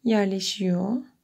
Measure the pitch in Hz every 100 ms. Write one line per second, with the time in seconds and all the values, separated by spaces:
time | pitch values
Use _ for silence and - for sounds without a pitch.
0 | 226 214 196 190 190 - 185 175 190 254
1 | - _